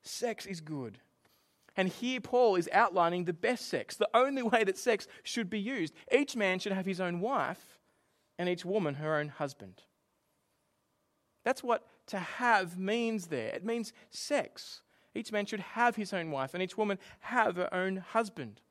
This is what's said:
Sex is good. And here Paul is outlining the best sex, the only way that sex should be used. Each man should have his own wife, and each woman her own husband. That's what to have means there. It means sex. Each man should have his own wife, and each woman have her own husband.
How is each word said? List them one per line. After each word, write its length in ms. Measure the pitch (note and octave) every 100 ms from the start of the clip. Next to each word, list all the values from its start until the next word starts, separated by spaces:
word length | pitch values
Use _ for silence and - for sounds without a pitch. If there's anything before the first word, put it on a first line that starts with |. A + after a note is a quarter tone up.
Sex 420 | - - A#3+ G#3+ -
is 160 | F3+
good. 380 | D#3 D3+ B2 G2 _ _ _ _ _ _ _ -
And 140 | F#3+
here 320 | - A#3+ B3+
Paul 340 | - B3 A#3+ F#3
is 140 | F3
outlining 540 | G3 G#3+ F3+ E3+ F3+ F3
the 80 |
best 340 | E3 - B3 -
sex, 300 | D3+ - -
the 120 | G#3
only 300 | A3+ C4 C#4
way 200 | A#3 A#3
that 140 | G3 F#3+
sex 300 | - G#3 - -
should 260 | - - G3
be 100 | G#3+
used. 340 | G3+ C4 D#3+ - -
Each 240 | B3+ C#4+ A#3+
man 240 | G3 F#3
should 120 | G#3
have 140 | F#3+ F#3+
his 160 | F#3
own 180 | F#3 F3
wife, 600 | G#3 C4+ C#3 G3 - - _ _ _ _ _ -
and 100 | F3+
each 160 | F3+
woman 320 | F3 G#3 D#3+ C#3
her 200 | D3+ D#3
own 140 | D3+
husband. 520 | C#3 C#3+ C#3 G2 F#2 _ _ _ _ _ _ _ _ _ _ _ _ _ _ _ _
That's 180 | - C4
what 240 | B3 A#3 - _ -
to 100 | G3+
have 600 | E3+ - B3 A3 F#3 F3+
means 480 | F#3+ A3+ A#3 A3 E3+
there. 220 | C#3+ A2
It 140 | -
means 300 | G3+ A#3 A3 - -
sex. 720 | - - D4 - - - - _ _ _
Each 180 | G#3 G3+
man 140 | G#3+ G3+
should 140 | G#3
have 360 | F3+ A3+ A#3+ A3+
his 160 | G3+
own 200 | F#3+ E3
wife, 220 | C#3 C3
and 100 | F3
each 140 | F#3 -
woman 200 | G#3+ G3 - -
have 380 | - A#3+ A3 F3+
her 140 | F3+
own 240 | F#3 F#3 F#3+
husband. 640 | F3 A3+ A3+ E3+ B2 G2+ _